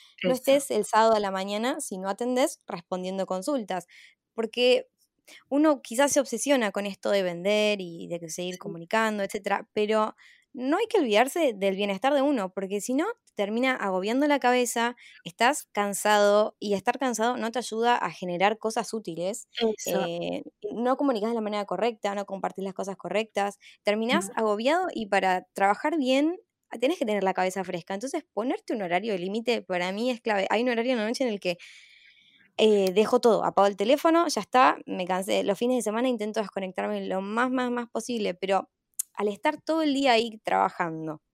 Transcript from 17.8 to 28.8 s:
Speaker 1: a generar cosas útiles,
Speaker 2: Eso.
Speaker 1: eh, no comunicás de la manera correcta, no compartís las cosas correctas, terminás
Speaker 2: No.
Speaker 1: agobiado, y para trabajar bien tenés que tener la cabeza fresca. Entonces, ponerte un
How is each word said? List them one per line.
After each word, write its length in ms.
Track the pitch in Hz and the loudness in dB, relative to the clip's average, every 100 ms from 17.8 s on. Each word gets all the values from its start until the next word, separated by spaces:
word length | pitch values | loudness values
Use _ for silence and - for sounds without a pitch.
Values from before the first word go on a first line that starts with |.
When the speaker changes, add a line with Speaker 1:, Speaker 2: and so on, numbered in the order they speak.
| 233 | 2
Speaker 1:
a 160 | 240 - | 2 -2
generar 460 | - 180 175 196 220 | -6 -6 2 2 2
cosas 360 | 220 226 208 | -2 -4 -4
útiles, 540 | 226 202 165 180 226 - - | -6 -8 -6 -6 -6 -12 -2
Speaker 2:
Eso. 520 | 226 208 - 175 175 | -2 0 -2 -2 -2
Speaker 1:
eh, 320 | 170 170 175 - - 415 | -4 -4 -6 -8 -12 -10
no 240 | 220 247 269 | -2 0 2
comunicás 320 | 285 226 220 | 0 0 -2
de 60 | |
la 60 | 233 | -2
manera 240 | 214 208 | -4 -4
correcta, 500 | 196 190 233 220 202 | -4 -2 -2 -2 -4
no 100 | 202 | -4
compartís 400 | 196 196 185 190 | -6 -6 -6 -6
las 80 | 190 | -8
cosas 240 | 185 196 190 | -6 -8 -8
correctas, 640 | 175 196 220 202 202 - - - | -4 -2 -2 -2 -4 -6 -18 -4
terminás 460 | - 208 226 294 - | -2 0 2 0 0
Speaker 2:
No. 60 | |
Speaker 1:
agobiado, 520 | - 220 208 240 339 359 | 0 0 2 2 2 0
y 120 | 233 202 | -6 -2
para 400 | 196 185 185 - | 2 2 0 -4
trabajar 440 | - 196 202 302 330 | 0 2 2 0 0
bien 400 | 254 262 311 359 _ _ _ 233 | 2 2 2 -2 _ _ _ -2
tenés 180 | 262 359 | -2 0
que 60 | |
tener 180 | 226 208 | -2 0
la 100 | 190 | 0
cabeza 300 | 185 185 190 | 0 -2 -2
fresca. 300 | 185 180 - | -6 -8 -6
Entonces, 300 | 196 262 320 - | -8 -6 -8 -6
ponerte 400 | - 240 392 - | -4 -2 -4 -4
un 80 | 247 | -6